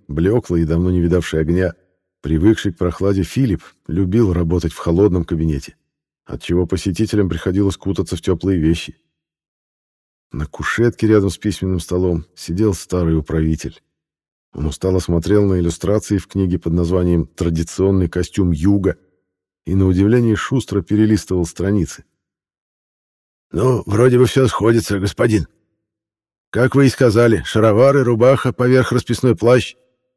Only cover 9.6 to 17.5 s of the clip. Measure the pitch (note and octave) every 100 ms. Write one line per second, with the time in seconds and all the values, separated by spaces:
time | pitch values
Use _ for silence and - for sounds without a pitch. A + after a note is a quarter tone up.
9.6 | _ _ _ _ _ _ _ - D2+ -
10.6 | D#2 - A#2+ - A2 G#2+ G2 E2+ G#2+ F#2
11.6 | F#2+ F#2 - F2+ F#2 E2+ E2 - - F2
12.6 | G#2+ F#2 - F2+ E2 D#2+ D2+ D#2+ D#2+ D#2+
13.6 | C#2 - _ _ _ _ _ _ _ -
14.6 | D2+ D2 F#2+ F#2 F2 E2+ E2+ G#2 G2+ F#2
15.6 | E2+ E2 E2 G#2 - G2+ - G2 F#2+ F2
16.6 | E2+ E2+ E2+ F#2 F2 E2+ D#2+ - E2+